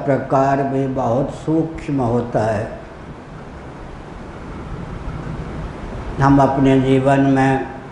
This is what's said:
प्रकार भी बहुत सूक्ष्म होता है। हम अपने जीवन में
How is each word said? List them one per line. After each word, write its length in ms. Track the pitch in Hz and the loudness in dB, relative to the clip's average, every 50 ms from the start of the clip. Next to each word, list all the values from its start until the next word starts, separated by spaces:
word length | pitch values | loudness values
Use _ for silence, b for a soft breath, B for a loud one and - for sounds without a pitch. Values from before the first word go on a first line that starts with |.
प्रकार 600 | - 147 135 123 127 - 147 135 135 139 139 135 | 2 0 0 0 0 2 2 2 4 4 2 2
भी 240 | 135 127 135 135 135 | 0 0 0 0 0
बहुत 480 | 131 127 135 127 120 117 135 143 - - | 0 -2 0 0 2 2 0 0 -2 -4
सूक्ष्म 680 | - - 151 156 160 156 160 - - - - 143 135 | -6 -2 0 0 2 0 0 -4 -8 -4 -2 0 0
होता 440 | 127 113 120 120 117 - - - 107 | 2 2 2 0 0 0 0 0 2
है। 220 | 113 110 104 113 - - - - - - - - - - - - - - - - - - - - - - - - - - - - - - - - - - - - - - - - - - - - - - - - - - - - - - - - - - - - - - - - - - - - - - - | 2 0 0 -2 -6 -8 -12 -12 -14 -16 -14 -14 -14 -14 -14 -14 -16 -16 -14 -14 -14 -14 -14 -14 -14 -14 -14 -14 -14 -14 -14 -14 -14 -14 -14 -12 -14 -14 -12 -12 -12 -12 -10 -10 -10 -10 -10 -8 -8 -10 -10 -8 -8 -8 -8 -8 -8 -8 -8 -8 -8 -8 -8 -8 -8 -8 -10 -10 -10 -8 -8 -8 -6 0 2
हम 200 | 139 139 139 139 | 4 6 8 8
अपने 380 | 135 131 - - 135 135 135 135 | 6 6 4 4 6 6 6 6
जीवन 400 | 127 131 135 135 131 139 139 139 | 6 4 4 4 4 4 4 6
में 460 | 139 135 135 131 131 135 131 127 120 - - - - - | 6 4 4 4 4 4 4 2 0 -4 -10 -12 -14 -14